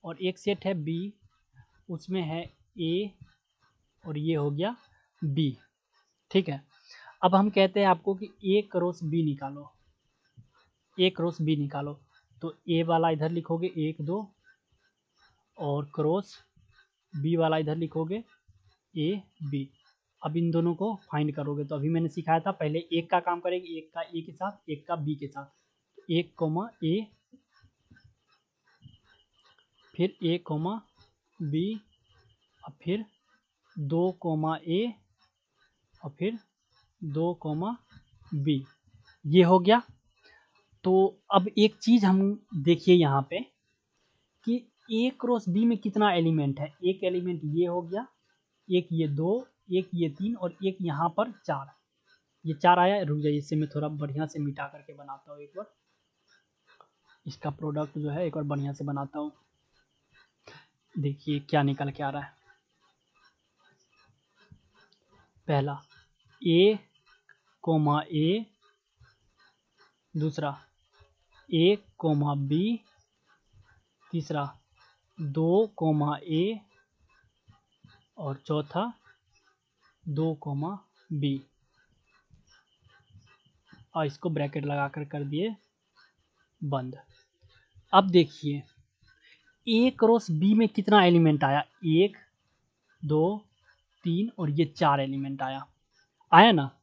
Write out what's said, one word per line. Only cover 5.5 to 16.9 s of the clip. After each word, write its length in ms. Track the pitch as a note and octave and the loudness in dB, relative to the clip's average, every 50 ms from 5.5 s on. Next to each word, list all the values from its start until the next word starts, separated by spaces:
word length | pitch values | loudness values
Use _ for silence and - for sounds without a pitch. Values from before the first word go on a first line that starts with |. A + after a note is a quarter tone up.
| A#2+ - _ _ _ _ _ _ _ _ _ _ _ _ _ _ | -2 -6 _ _ _ _ _ _ _ _ _ _ _ _ _ _
ठीक 180 | - F#3+ F#3 E3 | 0 0 0 0
है। 120 | C#3+ C#3 - _ _ _ _ - - - - - - _ F#3 | -8 -10 -14 _ _ _ _ -20 -20 -20 -20 -20 -8 _ 2
अब 120 | F#3 F#3+ | 4 4
हम 140 | F#3+ G3+ G#3+ | 4 4 4
कहते 300 | G3+ G3 F#3+ F#3+ F#3+ G3+ | 4 4 4 4 4 2
हैं 80 | G3+ | 4
आपको 260 | F#3+ F3+ E3+ - G3 G3 | 4 2 2 0 -6 -6
कि 100 | F#3 G#3 | -4 -8
A 360 | - - _ - F#3+ G3 G#3 G#3 - | -16 -16 _ -2 0 0 0 0 0
cross 280 | - F3+ F3 F3+ E3+ E3+ E3+ | -4 -2 -2 -2 -4 -6 -6
B 200 | D3+ D#3 E3+ D#3+ | -2 -2 0 0
निकालो, 380 | D3+ C#3+ C#3 C#3 C3+ C#3 C#3+ C#3+ - _ _ _ _ _ _ _ _ _ _ _ _ _ - - _ _ _ _ _ _ _ _ _ _ | 0 -2 -4 -8 -12 -12 -14 -18 -20 _ _ _ _ _ _ _ _ _ _ _ _ _ -20 -20 _ _ _ _ _ _ _ _ _ _
A 140 | - F#3 F#3 F#3 | 2 2 2 2
cross 260 | - E3 F3 E3 - | 0 -4 -4 -4 -2
B 160 | D#3 D#3 D#3+ | 0 0 0
निकालो, 360 | D3 C#3+ C#3+ D3+ C#3+ C#3+ D3 D3 C#3+ _ _ _ _ _ _ _ - | 0 -2 -6 -6 -8 -8 -10 -12 -14 _ _ _ _ _ _ _ -12
तो 120 | - E3 D3+ _ _ - | -12 -12 -12 _ _ -2
A 140 | E3 E3 E3+ | -2 0 0
वाला 240 | E3 E3+ D#3+ E3 E3 | 2 2 2 2 0
इधर 220 | D#3+ D3+ D#3 D#3+ | 0 0 -2 -4
लिखोगे 400 | E3+ E3+ D#3+ - E3 E3 F3 F3+ - E3 | -4 -4 -4 -4 -4 -4 -4 -6 -4 -4
एक, 220 | D3+ D#3 D#3+ D#3+ | -4 -4 -4 -6
दो, 300 | D3 D3 F3+ G#3 G#3+ G3 _ _ _ _ _ _ _ _ _ _ _ _ _ _ _ _ _ _ _ _ _ _ _ _ _ | -6 -6 -6 -6 -8 -10 _ _ _ _ _ _ _ _ _ _ _ _ _ _ _ _ _ _ _ _ _ _ _ _ _
और 280 | - D#3 C#3+ C#3+ D3 D3 D3 - | -8 -6 -4 -4 -4 -6 -8 -6
cross 400 | D#3+ D3+ D3+ E3+ G3+ G3 - - - _ _ _ _ _ _ _ _ _ _ | -2 0 0 0 0 -4 -8 -20 -20 _ _ _ _ _ _ _ _ _ _